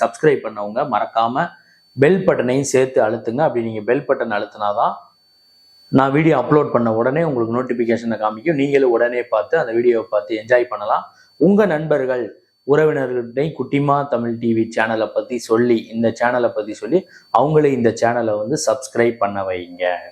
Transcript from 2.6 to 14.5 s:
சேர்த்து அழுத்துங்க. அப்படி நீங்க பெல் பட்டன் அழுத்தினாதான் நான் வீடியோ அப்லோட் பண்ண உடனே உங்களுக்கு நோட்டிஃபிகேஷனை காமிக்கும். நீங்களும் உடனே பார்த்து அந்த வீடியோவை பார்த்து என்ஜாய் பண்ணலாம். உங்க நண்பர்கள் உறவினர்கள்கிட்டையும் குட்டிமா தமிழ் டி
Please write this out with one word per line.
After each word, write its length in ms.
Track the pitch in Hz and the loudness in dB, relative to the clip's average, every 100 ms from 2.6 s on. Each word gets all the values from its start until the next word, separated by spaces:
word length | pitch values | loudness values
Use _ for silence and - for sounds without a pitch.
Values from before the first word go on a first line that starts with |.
| 139 | 0
சேர்த்து 260 | 127 131 131 | 2 2 2
அழுத்துங்க. 400 | 110 117 117 120 | 0 0 -4 -2
அப்படி 240 | 156 123 113 | 0 0 -4
நீங்க 140 | 110 104 | -4 -2
பெல் 160 | 131 143 | -2 0
பட்டன் 280 | 127 117 104 | -2 -2 -4
அழுத்தினாதான் 560 | 107 110 104 104 139 - - _ _ _ _ _ _ _ - | -6 -4 -2 0 -2 -4 -16 _ _ _ _ _ _ _ -2
நான் 220 | 131 135 139 | 2 4 4
வீடியோ 180 | 160 139 | 4 2
அப்லோட் 340 | - 151 135 | 4 2 4
பண்ண 140 | 120 117 | 0 2
உடனே 260 | 110 123 147 | 0 0 0
உங்களுக்கு 320 | 165 127 113 120 | 0 -2 -2 -2
நோட்டிஃபிகேஷனை 600 | 127 120 117 113 117 107 | -2 -2 0 0 -2 -2
காமிக்கும். 400 | 107 110 151 147 | -2 -2 -2 0
நீங்களும் 340 | 143 139 131 113 | 2 4 4 4
உடனே 240 | 120 123 | 2 -2
பார்த்து 300 | 117 110 - 165 | -2 -2 0 0
அந்த 140 | 127 | 0
வீடியோவை 340 | 113 120 113 107 | 2 2 2 0
பார்த்து 280 | 104 - 110 | -2 -2 -4
என்ஜாய் 300 | 110 123 123 | 2 2 2
பண்ணலாம். 320 | - 104 151 - _ _ - | -4 -2 -2 -4 _ _ 0
உங்க 200 | 175 208 202 | 4 4 4
நண்பர்கள் 580 | 156 160 147 131 127 104 - _ _ - | 0 0 0 0 -2 -4 -10 _ _ 0
உறவினர்கள்கிட்டையும் 880 | 147 156 143 127 123 117 123 156 - | 2 4 2 -2 -4 -4 -4 -4 -4
குட்டிமா 500 | 123 143 143 143 139 | -4 0 2 0 0
தமிழ் 300 | 120 117 117 | -2 -2 -2
டி 160 | 120 | 0